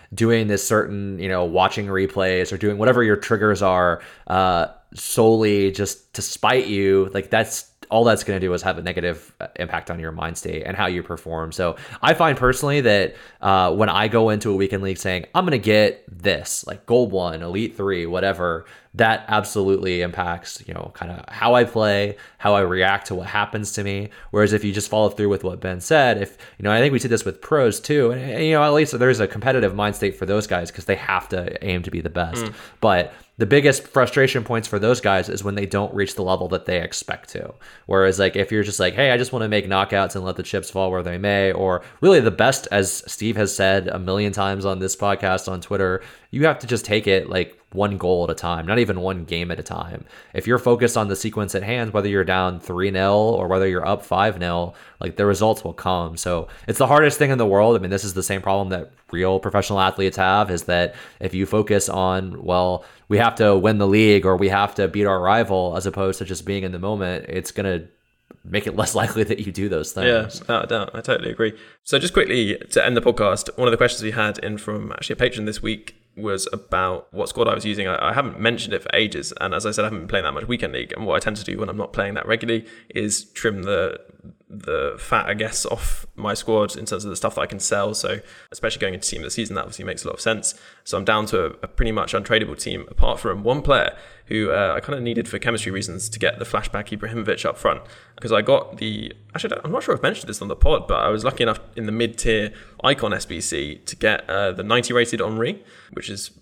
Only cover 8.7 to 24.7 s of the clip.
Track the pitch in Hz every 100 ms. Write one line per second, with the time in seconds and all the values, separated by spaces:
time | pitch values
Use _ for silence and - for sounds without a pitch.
8.7 | 85 87 87 87 82 - - - - 87
9.7 | 85 - 85 80 80 80 82 82 80 -
10.7 | 95 92 90 82 85 82 82 80 80 87
11.7 | - - - 127 160 160 127 127 127 143
12.7 | 143 120 101 85 - - - 98 95 90
13.7 | 90 107 87 110 113 110 104 110 95 98
14.7 | 98 98 92 98 90 - 170 185 131 107
15.7 | 107 104 - - 90 95 78 - - -
16.7 | 101 - 120 113 92 87 80 85 95 113
17.7 | - 98 90 82 90 98 90 87 82 -
18.7 | - _ - 113 110 - 107 101 107 98
19.7 | 95 92 90 87 85 87 85 - - -
20.7 | 85 - - 87 87 - - 117 123 117
21.7 | 113 107 101 101 101 - - 104 101 92
22.7 | 92 92 98 - 95 92 104 104 110 104
23.7 | - 101 98 104 - - 104 104 104 107